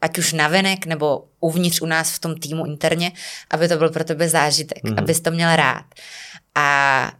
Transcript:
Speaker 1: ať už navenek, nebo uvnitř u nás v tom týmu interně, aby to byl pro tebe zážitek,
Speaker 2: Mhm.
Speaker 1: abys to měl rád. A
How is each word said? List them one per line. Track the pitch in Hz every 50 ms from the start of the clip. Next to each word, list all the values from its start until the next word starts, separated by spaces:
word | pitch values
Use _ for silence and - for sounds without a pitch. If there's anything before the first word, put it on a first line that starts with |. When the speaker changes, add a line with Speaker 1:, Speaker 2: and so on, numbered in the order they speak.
Speaker 1:
ať | - 160 - 180
už | 165 -
navenek, | 160 160 151 151 170 190 190 190 190 190 -
nebo | 165 165 143 151 147 131 - - _ _ _
uvnitř | 170 165 160 180 175 175 165 -
u | -
nás | 165 160 160 156 -
v | - -
tom | - 165 160
týmu | 165 - 143 156 160 151
interně, | 147 151 147 - 160 165 165 175 175 170 - - - - - - -
aby | 160 156 175 170
to | 175
byl | 151 160 156
pro | 165 - 160
tebe | - 160 147 170 160
zážitek, | 165 156 143 151 143 156 151 156 - - -
Speaker 2:
Mhm. | 110 107 -
Speaker 1:
abys | - - 160 165
to | - 165
měl | 165 170 170 165 160
rád. | 160 143 127 120 - - _ _ - - - - - - - - - _ _ -
A | 147 147 143 143 139 139 139 135 131 - - - _